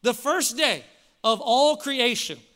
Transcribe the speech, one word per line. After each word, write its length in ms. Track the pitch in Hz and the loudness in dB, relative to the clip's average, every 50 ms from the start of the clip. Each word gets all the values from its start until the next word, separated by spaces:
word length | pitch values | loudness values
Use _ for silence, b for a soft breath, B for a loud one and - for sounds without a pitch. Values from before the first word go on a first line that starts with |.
| - | 0
The 120 | 240 233 | -2 -2
first 420 | - - 277 320 370 285 - 233 | -2 -2 -2 -2 0 -2 -4 -2
day 280 | 247 311 269 196 147 120 - _ b b b b b b | 0 0 0 -2 -4 -8 -18 _ b b b b b b
of 160 | 220 226 214 | 0 0 0
all 360 | - 220 226 254 285 302 302 | 0 2 4 4 4 4 2
creation. 640 | 294 - 277 277 262 240 240 233 - - - 156 117 - _ b | 0 -4 -6 -2 0 0 0 0 -2 -6 -8 -10 -14 -16 _ b